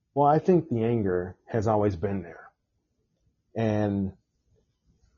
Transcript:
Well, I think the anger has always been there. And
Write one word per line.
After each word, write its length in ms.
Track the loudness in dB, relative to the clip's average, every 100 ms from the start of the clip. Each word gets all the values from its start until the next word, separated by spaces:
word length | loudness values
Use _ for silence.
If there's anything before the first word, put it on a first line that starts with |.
| _
Well, 140 | 0 2
I 120 | 2
think 300 | 4 2 2
the 140 | -2
anger 520 | 0 0 0 -2 -4 -10 -6
has 220 | -2 0
always 280 | 2 2 0
been 260 | -4 -6
there. 300 | -8 -16 -20 _ _ _ _ _ _ _ _ _ _ -4
And 580 | -2 0 0 -2 -4 -8 _ _ _ _ _ _ _ _ _